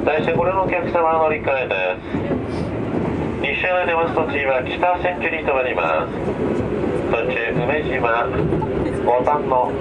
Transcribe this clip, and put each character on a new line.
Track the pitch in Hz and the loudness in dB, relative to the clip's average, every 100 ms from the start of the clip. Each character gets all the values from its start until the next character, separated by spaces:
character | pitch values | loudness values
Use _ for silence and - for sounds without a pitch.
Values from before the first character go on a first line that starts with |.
電 | - 156 | 2 0
車 | - 165 | 2 2
ご | |
利 | 175 | 2
用 | 190 | 0
の | 185 | 0
お | |
客 | 175 165 | -2 0
様 | 170 165 | 2 2
の | 160 156 | 4 2
乗 | |
り | 151 | 0
換 | 156 135 | 0 0
え | 123 | 0
で | 98 92 90 | 0 0 -2
す。 | - - - - - - - - - - - - - - | -4 -4 -2 -2 -2 -4 -4 -4 -4 -2 -2 -2 -4 -2
西 | 139 143 | -2 -2
新 | 185 180 | 0 0
井 | 175 | 2
出 | 165 | 2
ま | 165 | 2
す | 160 | 0
と、 | 156 | 0
次 | 147 | 0
は | 135 131 123 | 2 0 0
北 | - 180 175 | 0 2 2
千 | 180 175 | 0 0
住 | 165 | -2
に | 165 151 | -2 0
停 | |
ま | 135 | 2
り | 127 | 2
ま | 95 82 78 | 0 2 0
す。 | 78 - - - - - - - - - - | 0 -2 -2 -2 0 0 0 0 0 0 0
途 | 117 | 0
中、 | - - 113 - | 0 0 0 0
梅 | 123 151 151 | 0 0 0
島、 | 131 120 113 - - - - - - - - - | 0 0 2 0 0 0 0 -2 -2 -2 0 2
五 | 123 | 2
反 | 127 147 135 | 4 2 2
野 | 127 123 - | 2 2 -2